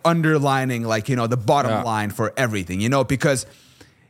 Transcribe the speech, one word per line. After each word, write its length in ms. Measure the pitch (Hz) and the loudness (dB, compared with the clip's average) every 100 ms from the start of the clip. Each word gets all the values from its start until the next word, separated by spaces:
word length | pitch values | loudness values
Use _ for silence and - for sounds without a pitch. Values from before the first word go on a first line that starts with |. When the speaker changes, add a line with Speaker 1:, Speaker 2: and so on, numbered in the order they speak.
| 165 | 0
Speaker 1:
underlining, 760 | 170 156 156 139 135 131 120 | 2 2 2 2 0 -2 -2
like, 260 | 117 110 107 | -2 -2 0
you 60 | 123 | -2
know, 100 | 117 | 0
the 100 | 123 | 0
bottom 340 | 107 143 127 | 2 2 2
Speaker 2:
Yeah. 120 | 107 | 0
Speaker 1:
line 260 | 117 107 104 | -2 -2 -2
for 220 | 101 107 - | -2 -4 0
everything, 420 | 123 104 87 92 | -2 -2 -4 -2
you 80 | 113 | 0
know, 160 | 139 | 2
because 420 | 127 135 156 127 - - - - - _ | 0 0 0 0 -4 -18 -20 -20 -20 _